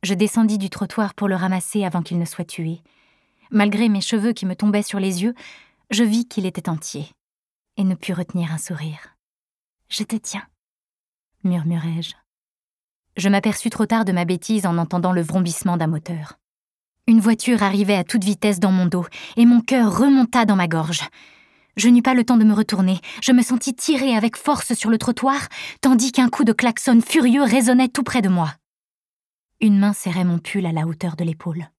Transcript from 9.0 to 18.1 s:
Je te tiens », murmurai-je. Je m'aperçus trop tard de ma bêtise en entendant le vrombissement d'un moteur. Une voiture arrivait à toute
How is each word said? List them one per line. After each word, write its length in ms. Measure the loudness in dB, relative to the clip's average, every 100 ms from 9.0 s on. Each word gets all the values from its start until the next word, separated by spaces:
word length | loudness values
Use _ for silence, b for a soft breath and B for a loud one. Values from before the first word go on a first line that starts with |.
| -18 _ _ _ _ _ _ _ _
Je 140 | -8
te 100 | -6
tiens », 320 | -6 -6 -12 -12 _ _ _ _ _ _ _ _ _
murmurai-je. 680 | -2 -2 -2 -4 -4 -6 -8 -14 _ _ _ _ _ _ _ _ _ -4
Je 120 | 0
m'aperçus 420 | 2 0 -2 -6
trop 160 | -4 -2
tard 180 | 0
de 80 | 0
ma 120 | -2
bêtise 420 | -2 -4 -2 -2 0
en 120 | -2
entendant 320 | -2 -2 0
le 100 | 0
vrombissement 560 | -2 -2 -2 -2 -2 -2
d'un 120 | -2
moteur. 500 | -4 -6 -10 -12 -18 _ _ _ _ _ _ 4
Une 100 | 4
voiture 460 | 4 0 0 0
arrivait 320 | 2 0 2 2
à 80 |
toute 180 | 2